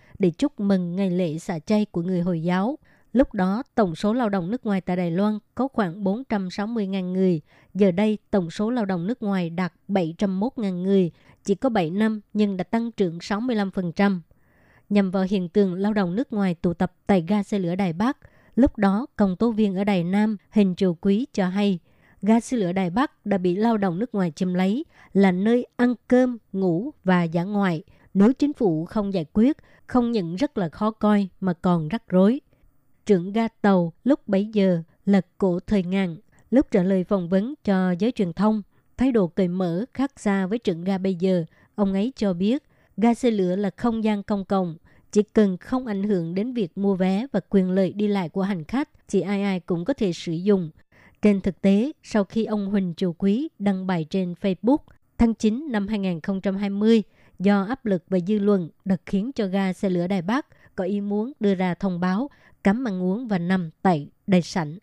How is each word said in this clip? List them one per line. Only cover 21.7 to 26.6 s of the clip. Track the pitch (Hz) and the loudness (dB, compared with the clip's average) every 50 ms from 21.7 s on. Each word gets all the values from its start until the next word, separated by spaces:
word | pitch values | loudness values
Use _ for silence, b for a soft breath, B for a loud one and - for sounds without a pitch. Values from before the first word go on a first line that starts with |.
| 185 165 b b b b b b b b | 0 -2 b b b b b b b b
ga | - 202 226 233 | 2 2 2 2
xe | - - 262 | 2 0 -2
lửa | 233 190 170 | -2 -2 0
Đài | 180 190 190 175 | 0 -2 -2 0
Bắc | 170 233 285 - _ _ - | 0 0 -2 -2 _ _ -4
đã | 202 208 | -2 -2
bị | 190 180 180 175 | 0 0 0 0
lao | 202 220 233 226 | 2 2 2 2
động | 214 202 190 160 175 | 2 0 -2 -2 -2
nước | 240 - - | -4 -4 -2
ngoài | 202 185 170 147 | -2 -2 -2 -2
chiếm | - 185 180 180 | -2 -2 -2 0
lấy, | 180 185 190 208 269 339 b b b b b - | 0 0 0 0 -2 -6 b b b b b 2
là | 190 196 190 | 4 4 4
nơi | 180 180 196 220 240 247 233 - _ | 4 2 2 2 2 2 0 -2 _
ăn | - 247 247 247 - _ | 0 0 0 0 -2 _
cơm, | - 247 247 254 254 240 220 _ _ - | 2 4 4 4 2 0 -6 _ _ -4
ngủ | 190 | -2